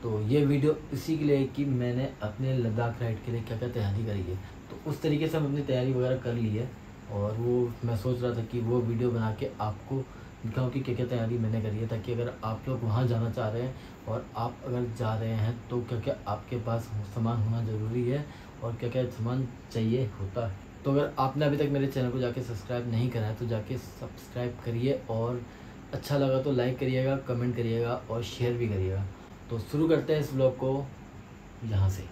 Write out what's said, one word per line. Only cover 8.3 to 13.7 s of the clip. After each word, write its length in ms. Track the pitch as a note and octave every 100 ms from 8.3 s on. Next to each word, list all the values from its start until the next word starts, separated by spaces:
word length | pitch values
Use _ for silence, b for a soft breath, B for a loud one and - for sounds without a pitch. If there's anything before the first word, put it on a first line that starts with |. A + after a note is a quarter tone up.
था 120 | A2+
कि 160 | A2 A#2+
वो 220 | A2+ B2
वीडियो 300 | A2+ A2+ B2
बना 240 | A2+ A2 G#2+
के 100 | C3 -
आपको 340 | G#2+ G2+ - C3+ C3 B B B A#2
दिखाऊँ 240 | A2 B2+
कि 120 | C3+
क्या-क्या 240 | C3 A#2 B2
तैयारी 320 | B2 A2+ A#2+
मैंने 240 | A2 A2+
करी 160 | G#2+ G#2
है, 100 | A2+
ताकि 260 | A#2 G#2
अगर 200 | A#2 A#2+ -
आप 180 | A2 A2 -
लोग 160 | B2
वहाँ 240 | A#2 G#2+ B2+
जाना 220 | A2+ A2+
चाह 200 | A2+ A2
रहे 120 | A2+
हैं 140 | B2+